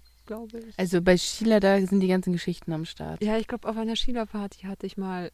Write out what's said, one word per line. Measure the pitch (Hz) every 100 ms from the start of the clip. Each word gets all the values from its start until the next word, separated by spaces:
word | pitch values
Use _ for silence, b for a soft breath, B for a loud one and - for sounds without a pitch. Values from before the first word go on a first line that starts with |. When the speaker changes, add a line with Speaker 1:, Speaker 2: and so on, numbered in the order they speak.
| - _ -
Speaker 1:
glaube | 220 226 233
ich. | 226 -
Speaker 2:
Also | 185 180
bei | 180 180
Sheila, | - - 226 214
da | 196 196 190
sind | 196
die | 185
ganzen | 185 185
Geschichten | 175 - 175 -
am | 156
Start. | 165 - 156 -
Speaker 1:
Ja, | 214 226
ich | 214
glaub, | 240
auf | - 220
einer | 226 220
Sheila-Party | - 240 214 214 202 - 190
hatte | 196 190
ich | -
mal, | 190 180 175